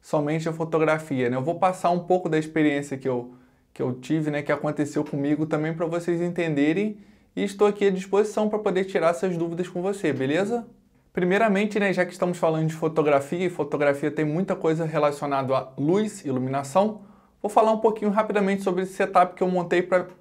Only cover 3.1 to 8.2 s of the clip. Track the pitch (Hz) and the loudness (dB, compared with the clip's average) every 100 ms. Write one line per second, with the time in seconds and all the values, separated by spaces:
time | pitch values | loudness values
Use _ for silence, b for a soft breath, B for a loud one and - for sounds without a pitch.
3.1 | 123 120 B B B B - 131 127 - | -2 -4 B B B B -6 -4 -4 -2
4.1 | 156 151 147 147 147 151 151 143 151 147 | -2 0 -2 -2 -2 -2 -2 -2 -2 -4
5.1 | 147 143 147 156 156 156 165 170 170 170 | -2 0 0 0 -2 -2 -4 -4 -2 -2
6.1 | 170 175 175 165 147 147 175 214 208 B | -2 -2 -2 -2 2 2 2 -2 -6 B
7.1 | B B - 196 - 208 202 202 185 185 | B B -4 -4 2 2 4 0 0 0
8.1 | 196 | 0